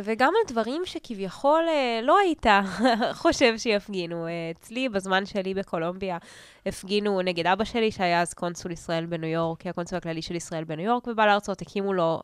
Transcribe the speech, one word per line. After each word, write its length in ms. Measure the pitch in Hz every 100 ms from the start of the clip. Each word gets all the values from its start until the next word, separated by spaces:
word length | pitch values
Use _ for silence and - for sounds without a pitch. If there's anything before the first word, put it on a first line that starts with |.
וגם 240 | 202 220 262
על 240 | 403 427
דברים 300 | 233 220 294
שכביכול, 800 | 359 339 - 208 190 - 277 311 330
אה, 320 | 311 254 226
לא 160 | 240 359
היית 280 | 392 311 233 202 196 180 240
<laughs> 360 | 226 233 -
חושב 360 | 330 - 262 226
שיפגינו. 680 | 240 202 - 196 170 170 165
אה, 240 | 170 165
אצלי, 380 | 165 - 226 262
בזמן 380 | 202 190 190 196
שלי 280 | 208 185
בקולומביה, 640 | 190 190 180 165 180 190 170 - - - - -
הפגינו 560 | 190 190 208 208 196
נגד 240 | 185 170 170
אבא 180 | 190
שלי, 260 | 214 240 226
שהיה 320 | - 180 170
אז 120 | 175
קונסול 380 | - 175 170 185
ישראל 340 | 165 - 165 165
בניו 240 | 170 160
יורק, 360 | 160 165 165 185
הקונסול 320 | 170 170 180
הכללי 240 | 165 165
של 120 | 160
ישראל 300 | 170 - 165
בניו 220 | 160 156 190
יורק, 200 | 240 240
ובא 200 | 226 214
לארצות, 360 | 202 208 190
הקימו 300 | - 202 196
לו, 280 | 190 165 165